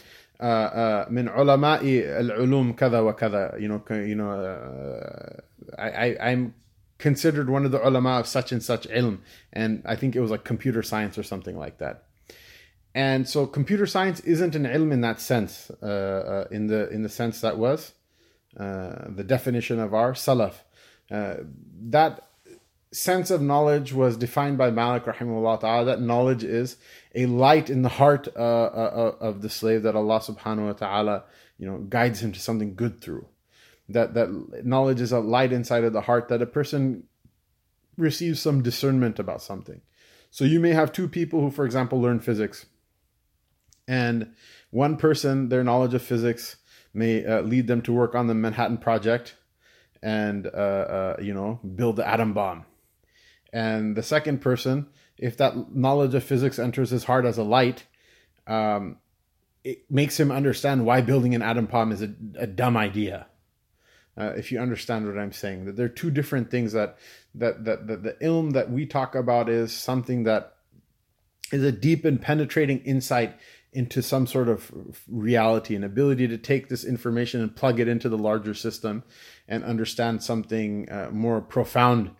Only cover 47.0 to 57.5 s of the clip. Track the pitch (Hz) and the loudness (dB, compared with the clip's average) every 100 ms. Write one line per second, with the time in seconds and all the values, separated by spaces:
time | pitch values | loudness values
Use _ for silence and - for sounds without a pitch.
47 | 113 110 - 110 107 127 117 120 123 120 | 0 2 2 0 2 0 2 0 0 2
48 | 120 123 120 110 113 110 110 117 - 110 | 2 2 0 0 0 0 0 0 0 2
49 | 110 120 - - _ _ _ _ _ _ | 2 0 -4 -20 _ _ _ _ _ _
50 | 107 107 104 101 92 - 101 98 - 95 | -4 -2 -2 -4 -6 -2 0 0 -2 -2
51 | 95 - 101 98 101 117 95 95 117 107 | -4 -4 -6 -6 -6 -6 -8 -2 0 0
52 | 107 110 110 104 98 85 - _ _ _ | 0 2 2 0 -2 -4 -14 _ _ _
53 | _ _ _ _ _ 113 113 110 107 107 | _ _ _ _ _ -4 -2 -2 -2 -4
54 | - 151 151 139 131 123 127 135 143 _ | -2 0 0 0 0 0 0 -2 -6 _
55 | _ - 123 - 135 120 - 135 131 143 | _ -8 -6 0 0 0 -4 0 2 4
56 | 135 131 - 131 135 - 120 127 117 123 | 2 2 0 0 0 0 -2 -2 0 0
57 | - 127 123 110 104 | 2 2 2 0 2